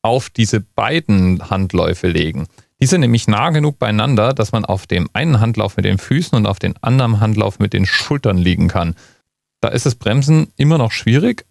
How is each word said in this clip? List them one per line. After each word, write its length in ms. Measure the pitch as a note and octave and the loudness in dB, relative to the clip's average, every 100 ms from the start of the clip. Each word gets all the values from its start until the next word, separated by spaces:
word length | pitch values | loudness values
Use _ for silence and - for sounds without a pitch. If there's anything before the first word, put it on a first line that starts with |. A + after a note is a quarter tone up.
auf 300 | A2 B2+ - | -2 -2 -2
diese 300 | - A2 A2 | -2 0 0
beiden 880 | - - A2 D#3+ D#3+ G2 F#2 F2+ - | -4 -4 -2 -2 0 2 2 0 -2
Handläufe 580 | F#2+ F#2+ F2 E2 F2 F#2 | -4 -2 -2 -2 -2 -2
legen. 380 | E2 D#2+ D#2 D#2+ _ _ - | 0 -2 -4 -10 _ _ -2
Die 60 | C3 | 0
sind 160 | F#3 | 2
nämlich 260 | B2+ A#2 - | 2 0 0
nah 220 | G#2 D3+ | 0 0
genug 280 | D#3 D3 C#3+ | 0 0 -2
beieinander, 540 | A2+ G#2+ A#2+ A#2 A#2 | -2 0 2 2 2
dass 200 | C#3 G#2+ | 0 -2
man 120 | A#2 | -2
auf 220 | - F#2+ - | -2 -4 -2
dem 240 | F2+ E2+ | -4 -2
einen 280 | - D#3+ A#2 | -2 0 2
Handlauf 360 | A#2 A2 G2+ - | 2 0 -4 -4
mit 80 | |
den 140 | G2 G2 | -2 -2
Füßen 400 | - C3+ E3+ A#2 | 0 -2 0 0
und 80 | G#2 | 0
auf 120 | G2+ | -2
dem 160 | F2 - | -6 -4
anderen 400 | - C3 A#2+ G#2+ | 0 0 2 2
Handlauf 380 | A2 G#2+ G#2+ - | 0 0 -2 -2
mit 160 | G2+ | -2
den 100 | G2+ | 0
Schultern 540 | F#2+ - - C#3+ A2 F#2 | -2 -2 -2 -2 0 2
liegen 300 | F2 F2 - | 2 2 0
kann. 280 | F#2 E2+ E2 - _ _ _ _ _ | 0 -4 -6 -12 _ _ _ _ _
Da 100 | - | -4
ist 160 | A#2+ C#3 | -2 -2
das 80 | |
Bremsen 580 | A#2 G#2+ B2 C#3 D#3 - - | -4 -2 0 2 2 2 0
immer 200 | C#3+ D#3+ | 0 2
noch 160 | A2+ | 0
schwierig, 540 | - - B2+ A3+ - - | -2 0 2 2 -2 -6